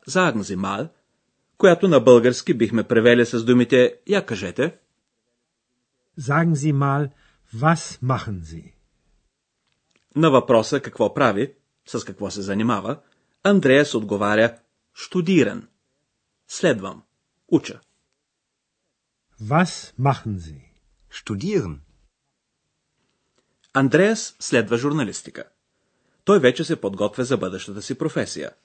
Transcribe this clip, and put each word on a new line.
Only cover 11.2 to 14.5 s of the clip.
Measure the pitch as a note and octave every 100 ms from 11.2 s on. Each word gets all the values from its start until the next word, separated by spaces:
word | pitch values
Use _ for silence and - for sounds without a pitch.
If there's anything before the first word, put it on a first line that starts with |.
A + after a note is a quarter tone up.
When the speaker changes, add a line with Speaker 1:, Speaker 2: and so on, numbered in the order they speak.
| B2+ G2 C3 _ _ _ _
Speaker 1:
с | A#2
какво | - F#2 G2
се | G2+
занимава, | G2 G2+ A#2 G#2 G2 D3 _ _ _ _
Андреас | G3 G3+ C#3+ C3+ C#3+
отговаря | A#2+ G#2 G2+ G#2 G#2+ A#2